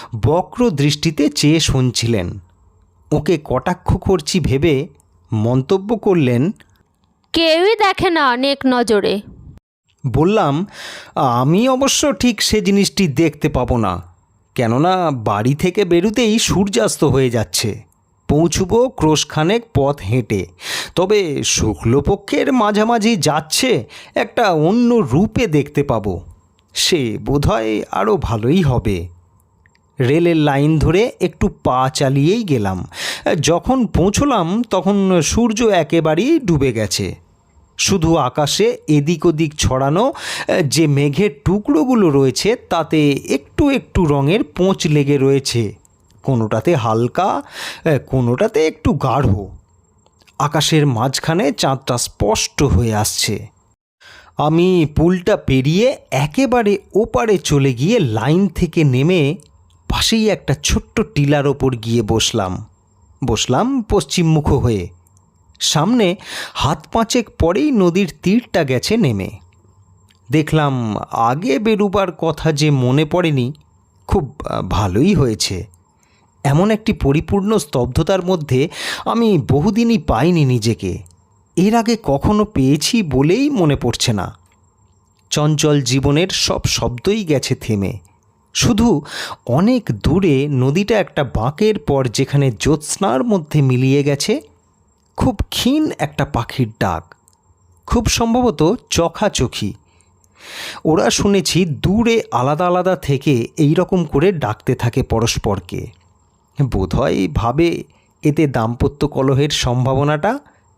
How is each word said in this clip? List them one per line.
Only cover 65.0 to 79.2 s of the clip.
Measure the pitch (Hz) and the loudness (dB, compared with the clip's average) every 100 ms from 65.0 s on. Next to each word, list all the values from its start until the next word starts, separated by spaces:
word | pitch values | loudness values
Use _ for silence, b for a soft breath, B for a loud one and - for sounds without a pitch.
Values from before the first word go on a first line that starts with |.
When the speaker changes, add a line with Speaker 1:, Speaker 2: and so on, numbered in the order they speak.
| _ _ _ _ _ - | _ _ _ _ _ -6
Speaker 1:
সামনে | - 156 175 247 185 190 B B B | -2 0 2 2 2 -2 B B B
হাত | - 123 170 - | -4 -4 -4 -4
পাঁচেক | 226 220 247 - | -2 0 -2 -4
পরেই | - 165 202 302 | -2 0 2 2
নদীর | 233 175 175 185 - | 2 2 2 -2 -2
তীরটা | 180 233 - 185 | 0 0 0 -2
গেছে | 143 123 - 226 | 0 -2 0 0
নেমে। | 151 101 92 - - _ _ _ _ _ _ _ - | 0 0 -6 -10 -20 _ _ _ _ _ _ _ -4
দেখলাম, | 147 147 156 143 131 113 101 - | -2 0 0 0 -2 -2 -4 -4
আগে | - 113 139 233 269 | -2 0 0 -2 0
বেরুবার | 220 214 208 196 185 | 0 0 0 0 -2
কথা | 170 165 156 160 | -4 -6 -2 -2
যে | 147 156 | 0 2
মনে | 139 123 139 156 | 2 2 2 0
পড়েনি, | 175 165 139 120 - _ _ _ _ - | 0 0 0 -2 -6 _ _ _ _ -2
খুব, | 202 127 - - | -2 -2 -10 -8
আহ, | 55 | -6
ভালোই | 92 87 101 95 180 | -4 -2 0 2 2
হয়েছে। | 165 131 107 - 92 - _ _ _ b b b _ | 2 0 -2 -4 -6 -10 _ _ _ b b b _
এমন | - 147 208 | 0 2 2
একটি | 214 220 | 0 -2
পরিপূর্ণ | 160 139 147 160 202 196 220 | -2 0 0 0 -2 0 -2
স্তব্ধতার | - 139 123 123 165 190 180 | -2 -4 -2 -2 0 0 0
মধ্যে | 180 147 127 165 B B B - | -2 0 0 0 B B B -4
আমি | 220 | 0